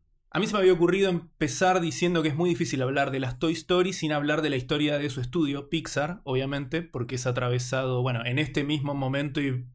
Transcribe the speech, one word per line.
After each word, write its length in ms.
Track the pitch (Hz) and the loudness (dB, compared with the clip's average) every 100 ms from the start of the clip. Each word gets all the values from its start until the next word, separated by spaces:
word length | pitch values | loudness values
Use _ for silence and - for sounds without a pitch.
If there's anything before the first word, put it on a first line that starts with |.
| _ _ _ | _ _ _
A 100 | 160 | -2
mí 80 | 214 | 0
se 60 | |
me 60 | 208 | 4
había 120 | 185 | 6
ocurrido 380 | 170 175 190 190 | 6 4 4 2
empezar 720 | 170 - _ 151 - 185 185 | 2 -4 _ -4 2 4 4
diciendo 420 | 170 - 175 170 | 0 0 2 2
que 60 | 151 | 0
es 60 | 143 | 2
muy 140 | 175 | 0
difícil 320 | 170 147 135 | 2 0 0
hablar 300 | 131 143 135 | 0 0 0
de 80 | 135 | -2
las 200 | 127 - | -4 -2
Toy 140 | 170 | -2
Story 380 | 165 - 180 185 | -2 0 2 2
sin 220 | 180 156 | 0 -2
hablar 280 | 151 147 156 | 0 0 0
de 80 | 151 | 0
la 60 | 131 | -2
historia 420 | 123 151 147 147 | -2 0 2 0
de 120 | 143 | -2
su 100 | 127 | -4
estudio, 500 | 123 170 143 143 139 | -2 0 0 -2 -4
Pixar, 520 | 165 - 139 147 180 | -4 -2 -2 -2 -6
obviamente, 580 | 139 131 135 139 135 160 | -4 -2 -2 -4 -4 -4
porque 340 | 170 139 120 127 | -4 -8 -6 -4
es 120 | 127 | -2
atravesado, 760 | 123 123 123 123 131 131 127 | -2 0 -2 -2 -2 0 0
bueno, 240 | 127 117 120 | 0 -2 -2
en 140 | 131 | -2
este 240 | 151 151 | -2 -2
mismo 300 | 143 151 143 | -2 -2 -2
momento 480 | 143 131 139 147 147 | -2 -2 -2 -2 -2
y 240 | 139 127 127 | -2 -2 -8